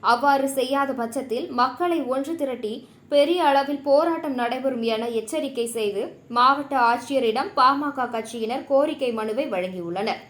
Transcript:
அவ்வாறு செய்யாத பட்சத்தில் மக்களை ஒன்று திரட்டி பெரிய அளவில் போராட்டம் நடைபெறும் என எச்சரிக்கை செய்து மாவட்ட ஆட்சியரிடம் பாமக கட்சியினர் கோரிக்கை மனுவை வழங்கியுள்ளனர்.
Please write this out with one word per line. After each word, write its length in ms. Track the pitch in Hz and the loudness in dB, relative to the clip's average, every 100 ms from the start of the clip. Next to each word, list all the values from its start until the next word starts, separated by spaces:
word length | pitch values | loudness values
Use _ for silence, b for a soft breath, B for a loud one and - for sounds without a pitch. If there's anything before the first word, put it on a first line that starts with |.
அவ்வாறு 440 | 196 240 285 277 269 | 4 4 4 4 2
செய்யாத 400 | 269 262 277 277 | 0 0 0 0
பட்சத்தில் 540 | 254 233 269 - 233 349 | -2 -4 -4 -4 -6 -4
மக்களை 480 | 240 254 262 349 330 254 | 0 0 0 -2 0 0
ஒன்று 260 | 262 277 330 | -2 -4 -4
திரட்டி 380 | 269 240 214 240 B B _ | -4 -4 -6 -8 B B _
பெரிய 300 | 285 285 359 | 2 4 4
அளவில் 420 | 311 277 277 285 285 | 4 4 2 -2 4
போராட்டம் 500 | 277 339 320 320 254 | 4 4 0 -2 -2
நடைபெறும் 480 | 240 254 262 240 | -2 -2 -2 -2
என 240 | 226 220 233 | -2 -2 -2
எச்சரிக்கை 580 | 226 220 320 277 269 233 | -4 -4 -4 -4 -4 -4
செய்து 340 | 233 208 196 294 - - | -2 -2 -2 -6 -10 -4
மாவட்ட 460 | 233 254 277 285 277 | 2 4 4 0 2
ஆட்சியரிடம் 680 | 233 240 262 269 233 220 339 - | 2 2 0 0 0 0 -2 4
பாமக 520 | 262 277 294 277 240 | 4 4 -2 -4 -4
கட்சியினர் 600 | 226 220 233 220 262 277 | -4 -6 -6 -4 -4 2
கோரிக்கை 420 | 269 294 311 254 | 2 2 0 -4
மனுவை 340 | 226 214 220 285 | -4 -4 -4 -2
வழங்கியுள்ளனர். 760 | 196 180 185 170 175 214 180 - | -2 -4 -6 -6 -4 -4 -4 -8